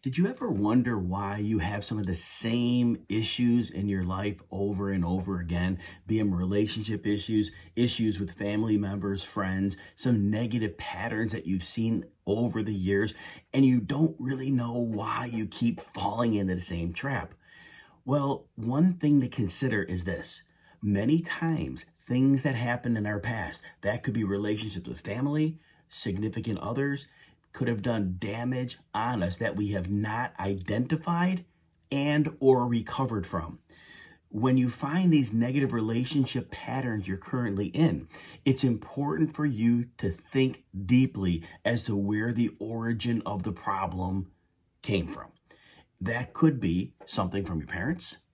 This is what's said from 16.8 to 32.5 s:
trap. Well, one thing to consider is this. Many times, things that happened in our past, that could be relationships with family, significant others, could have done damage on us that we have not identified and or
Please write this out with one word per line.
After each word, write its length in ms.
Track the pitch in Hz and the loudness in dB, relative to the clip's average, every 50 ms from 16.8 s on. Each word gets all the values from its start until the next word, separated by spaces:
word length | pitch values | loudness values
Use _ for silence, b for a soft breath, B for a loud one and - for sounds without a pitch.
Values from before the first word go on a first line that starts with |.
| 85 85 85 | -4 -4 -4
trap. 420 | - - 117 110 87 76 - - B B B B B B B B B B B B B B | -4 -4 -4 -4 -4 -6 -8 -14 B B B B B B B B B B B B B B
Well, 420 | 131 135 147 139 139 139 - - _ _ | 0 0 2 2 2 -2 -2 -4 _ _
one 380 | - 110 117 123 143 170 185 180 | -6 -2 0 4 6 6 6 4
thing 260 | 175 - 151 147 143 127 | 4 4 6 6 6 6
to 60 | 123 | 4
consider 540 | - - 110 90 - - 135 131 113 104 92 | 0 -2 -2 -2 -2 -2 -2 0 0 0 -2
is 220 | - 90 90 87 | -2 -4 -4 -2
this. 400 | 92 90 78 - - - - - b b b b b b b | -4 -4 -4 -6 -8 -8 -8 -12 b b b b b b b
Many 400 | - 101 101 98 104 123 151 165 | 0 2 2 2 4 4 4 2
times, 640 | 170 - - - 165 165 160 - - 65 65 - - - _ _ | 2 -2 -6 -2 -2 0 0 0 -2 -6 -6 -10 -12 -16 _ _
things 420 | _ - 123 127 131 135 139 135 - | _ -2 0 2 4 4 4 4 2
that 120 | 143 131 | 0 -2
happened 420 | 113 120 120 120 120 - 123 117 | 0 0 -2 -2 -2 0 -2 0
in 120 | 110 104 104 | 0 0 -2
our 100 | 107 101 | -2 -2
past, 420 | 98 113 117 110 87 78 - - B B B B | -2 -4 -4 -4 -6 -6 -8 -12 B B B B
that 240 | - 98 110 123 - | -4 -2 -2 -2 -2
could 100 | - 107 | -2 -2
be 80 | 113 110 | 0 0
relationships 640 | 95 101 101 104 104 107 104 110 110 98 90 - | 0 0 0 0 0 -2 -2 -4 -6 -6 -8 -8
with 140 | - - - | -8 -10 -8
family, 580 | - - 101 117 127 143 147 151 156 156 160 B B B B B B B | -8 -6 -4 -2 -2 0 2 2 0 0 -2 B B B B B B B
significant 720 | - - - 113 92 92 107 110 95 - - 117 107 - | -6 -4 -2 -2 -2 -2 -2 -4 -4 -4 -4 -4 -4 -4
others, 480 | - - 117 131 139 143 139 143 - b b b b b b b b _ _ | -4 -4 -2 -2 -2 -2 -2 -4 -8 b b b b b b b b _ _
could 160 | - 127 117 | -4 -2 -2
have 120 | 117 104 | 0 -2
done 360 | 98 120 117 110 101 92 92 90 | 0 -2 0 0 0 -2 -2 -4
damage 580 | 117 104 104 113 120 123 127 127 127 120 - - _ _ _ | -4 -4 -4 -2 -2 -2 -2 -2 -4 -6 -8 -12 _ _ _
on 300 | 104 110 120 127 110 90 | -2 -2 0 0 0 0
us 160 | 87 90 - | -2 -2 -2
that 180 | 113 107 - | -4 -2 -2
we 140 | 101 104 101 | -2 -2 0
have 180 | 104 98 87 92 | 0 -2 -2 0
not 460 | 101 101 104 107 107 117 123 123 - - | 0 0 0 -2 -2 -2 -4 -4 -6 -6
identified 1040 | 95 98 98 95 90 - 101 117 127 - 165 156 - - 170 170 175 185 185 180 - _ _ _ _ _ _ _ _ _ | -4 -4 -4 -4 -4 -4 -2 -2 0 0 0 -2 0 0 0 2 2 2 0 0 -6 _ _ _ _ _ _ _ _ _
and 460 | - 139 139 147 147 151 151 156 - - | -2 0 0 2 2 2 2 0 0 4
or 280 | 135 131 | 6 6